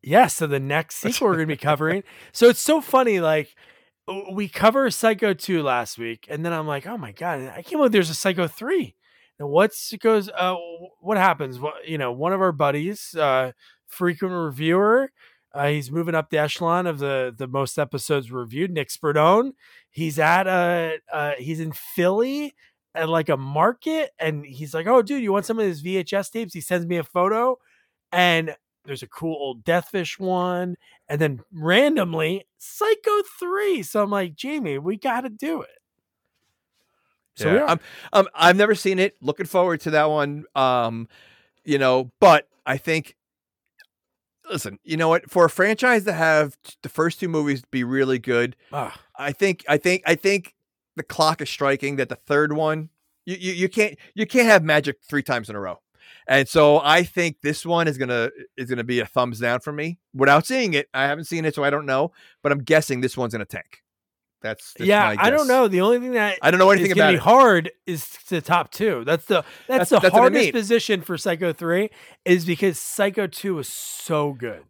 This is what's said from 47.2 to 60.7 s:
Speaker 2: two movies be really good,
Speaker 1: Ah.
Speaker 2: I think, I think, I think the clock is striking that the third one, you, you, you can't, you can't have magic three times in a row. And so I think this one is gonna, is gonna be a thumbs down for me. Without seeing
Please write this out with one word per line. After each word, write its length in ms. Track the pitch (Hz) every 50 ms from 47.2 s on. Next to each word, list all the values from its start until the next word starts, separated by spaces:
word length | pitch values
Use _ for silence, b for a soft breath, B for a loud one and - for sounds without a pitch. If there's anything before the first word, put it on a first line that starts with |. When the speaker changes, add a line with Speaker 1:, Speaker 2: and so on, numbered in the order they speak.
Speaker 2:
two 80 | - 175
movies 340 | 165 156 151 147 139 131 123 _
be 140 | - 131 123
really 340 | 120 131 135 135 131 131 123
good, 380 | 117 127 123 117 120 123 123 b b b b
Speaker 1:
Ah. 260 | 147 127 - - - _ _ _
Speaker 2:
I 160 | - 139 143 139
think, 320 | - 202 196 180 - - -
I 80 | 147
think, 260 | 147 - 180 180 190 -
I 80 | 156 170
think 400 | 160 - 190 196 202 180 - _ _ _ _ _ _ _ _ _
the 60 | - -
clock 380 | _ - - 156 156 160 -
is 100 | 147 131
striking 460 | - - 143 139 139 135 - 139 143
that 120 | 135 131 123
the 80 | 123
third 360 | - _ _ 147 147 151 151 147
one, 340 | 151 156 156 156 160 156 160 _ _ _ _ _ _ _
you, 100 | - 185 185
you, 140 | 180 185 185
you 160 | 175 185 185
can't, 280 | - 226 214 214 143 b b b b
you 120 | 196 220
can't 200 | - - 254 233 233
have 160 | 214 190 160
magic 320 | 156 151 151 147 147 135 _ _ -
three 140 | 147 143 131
times 260 | - 135 120 110 110
in 60 | 107
a 40 | 101
row. 200 | 98 92 87 - _ _ _ b b b b b b
And 220 | b 131 139 135 -
so 320 | - 160 151 147 147 156 147
I 220 | 147 156 175 180
think 360 | 175 - 185 170 165 147 _ -
this 220 | 147 151 - -
one 240 | 165 170 170 165 160
is 100 | 143 127
gonna, 320 | 131 123 123 120 117 123 - - - - _
is 120 | - 131 113
gonna 160 | 127 120 117
be 160 | 117 123 120
a 60 | 110
thumbs 320 | 101 _ 127 123 123 117 107
down 200 | 120 117 120 127
for 120 | - 156 147
me. 260 | 147 147 165 175 _ _ _ _
Without 300 | 131 135 139 143 151 165
seeing 280 | - 254 262 247 202